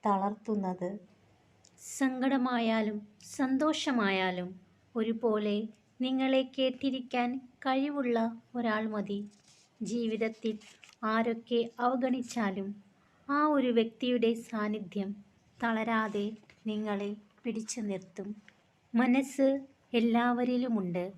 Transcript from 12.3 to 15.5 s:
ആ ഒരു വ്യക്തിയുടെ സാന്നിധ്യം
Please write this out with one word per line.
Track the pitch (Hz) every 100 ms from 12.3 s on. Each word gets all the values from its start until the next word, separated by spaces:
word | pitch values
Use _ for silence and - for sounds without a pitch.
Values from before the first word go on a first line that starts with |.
| 240 208 190 196 202 - _ _ _ -
ആ | 285 302
ഒരു | 285 254
വ്യക്തിയുടെ | 233 226 - 247 247 226 233
സാന്നിധ്യം | 233 220 208 214 185 208 196 202 - _ _